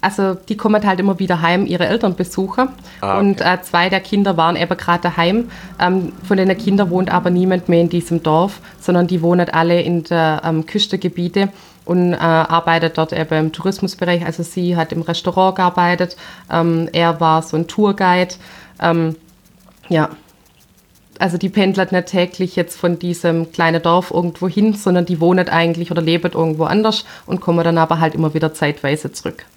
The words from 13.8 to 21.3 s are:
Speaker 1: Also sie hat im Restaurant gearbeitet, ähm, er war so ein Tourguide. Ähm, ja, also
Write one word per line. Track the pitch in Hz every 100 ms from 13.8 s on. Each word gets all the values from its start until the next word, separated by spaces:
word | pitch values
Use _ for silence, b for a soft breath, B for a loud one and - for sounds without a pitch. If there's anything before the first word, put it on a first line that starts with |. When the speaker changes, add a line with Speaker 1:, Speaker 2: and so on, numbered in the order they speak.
| 185 - 175 175 170
Speaker 1:
Also | 165
sie | 170 - 175 175
hat | 160
im | 165
Restaurant | 165 170 - 180 190
gearbeitet, | 185 180 180 175 175 180 - B B B
ähm, | 165 165 165 165
er | - 165 160
war | 160 160
so | 160 160
ein | 165
Tourguide. | - 208 196 190 180 180 - B B B -
Ähm, | 170 170 160 160 _ _ _ _ _ _ -
ja, | 170 151 - _ _ _ _ _ _ _ _ _ -
also | 190